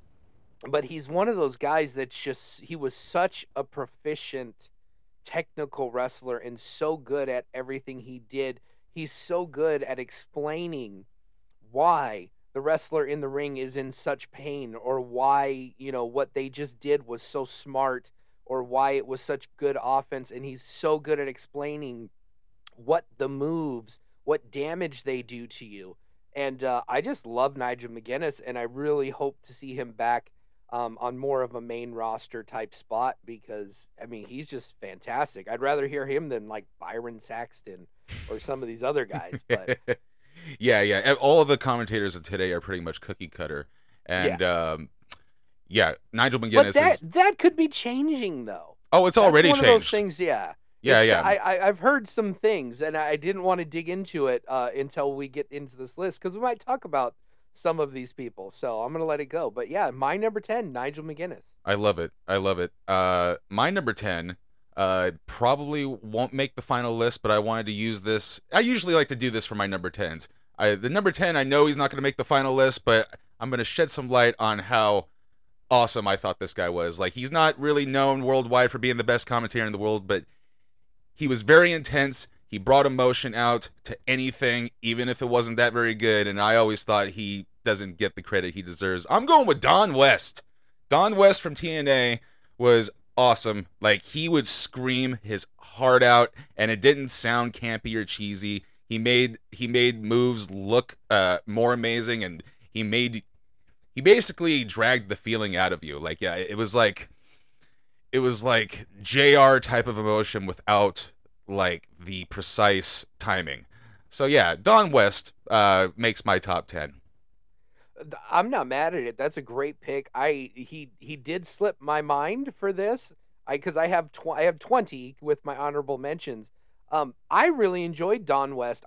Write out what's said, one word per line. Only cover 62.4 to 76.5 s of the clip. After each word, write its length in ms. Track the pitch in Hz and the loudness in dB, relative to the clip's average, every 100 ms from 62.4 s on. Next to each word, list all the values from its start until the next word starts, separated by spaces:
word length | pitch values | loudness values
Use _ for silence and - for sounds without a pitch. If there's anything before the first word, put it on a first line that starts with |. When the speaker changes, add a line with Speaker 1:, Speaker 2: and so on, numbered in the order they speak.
| 95 90 | 0 0
Speaker 2:
it. 140 | 87 - - | -4 -6 -2
Uh, 480 | 95 92 90 87 85 - | 2 2 2 0 -2 -4
my 220 | 101 123 | -2 0
number 240 | 190 131 | 0 -4
ten, 440 | 107 104 85 85 90 _ _ _ - | -4 -4 -6 -8 -12 _ _ _ -2
uh, 360 | 95 92 92 85 - | 0 2 0 -4 -12
probably 580 | - 120 143 147 147 139 | -2 2 2 -2 -6 -6
won't 480 | 127 110 107 127 | -8 -6 -4 -2
make 220 | 135 135 - | -2 -4 -6
the 60 | |
final 340 | - 123 123 117 | -4 -2 -2 0
list, 240 | 117 - | 0 0
but 80 | 110 | 2
I 80 | 107 | 2
wanted 300 | 107 113 107 | 2 -2 -4
to 40 | |
use 300 | 104 110 107 | -4 -4 -4
this. 400 | 98 110 - - - | -2 -2 -2 -10 -2
I 100 | 196 | 2
usually 340 | 233 247 175 165 | 2 0 2 2
like 140 | 147 | 2
to 60 | 127 | -2
do 140 | 127 | -4
this 160 | 113 - | -4 -4
for 100 | 107 | -4
my 120 | 98 | -2
number 240 | 95 87 | -4 -6
tens. 360 | - 92 80 - - _ - | -6 -6 -6 -14 -20 _ 0
I, 160 | 107 101 | 2 2
the 140 | 117 | 0
number 220 | 180 196 | 0 0
ten, 260 | 165 180 160 | 0 0 0
I 60 | |
know 240 | 135 143 151 | 2 4 4
he's 100 | 143 | 4
not 140 | 139 | -2
gonna 100 | 135 | -2
make 160 | 139 - | -4 -4
the 60 | |
final 320 | 135 139 135 131 | 0 2 2 4
list, 300 | 135 127 - | 2 2 2
but 340 | 113 107 - _ - | 4 2 -6 _ -12
I'm 120 | 127 | -6
gonna 120 | 127 | -4
shed 280 | 113 - 160 | -4 0 0
some 180 | - 131 | -2 0
light 240 | 127 120 120 | 4 4 4
on 180 | 110 107 | 0 -2
how 480 | 98 120 107 101 - _ - _ - _ - | 0 2 4 2 0 _ -20 _ -20 _ 2
awesome 380 | 127 117 117 101 | 4 4 0 -2
I 100 | 98 | -2
thought 220 | 101 90 | -2 -6
this 160 | 92 | -6